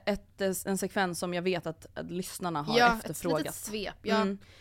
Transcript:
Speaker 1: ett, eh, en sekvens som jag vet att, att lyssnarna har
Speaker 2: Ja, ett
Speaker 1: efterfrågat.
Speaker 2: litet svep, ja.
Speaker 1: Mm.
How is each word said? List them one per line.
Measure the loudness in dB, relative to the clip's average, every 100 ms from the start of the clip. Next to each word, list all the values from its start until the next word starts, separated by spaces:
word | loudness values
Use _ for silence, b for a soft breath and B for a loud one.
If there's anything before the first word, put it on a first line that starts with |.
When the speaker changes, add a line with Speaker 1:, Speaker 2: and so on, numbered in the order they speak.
| 0
Speaker 1:
ett, | -2 -6 -2
eh, | -2 0 -2
en | -2
sekvens | 0 0 -2 -2
som | -4
jag | 0
vet | 0 0 -4
att, | -10 -12 -10
att | -6
lyssnarna | -6 -6 -6 -2 -2
har | 2 6
Speaker 2:
Ja, | 6
ett | 6 -2
Speaker 1:
efterfrågat. | -4 0 0
Speaker 2:
litet | 0 -6
svep, | -6 -6 -6 -6
ja. | 0 2
Speaker 1:
Mm. | 2 -2 B B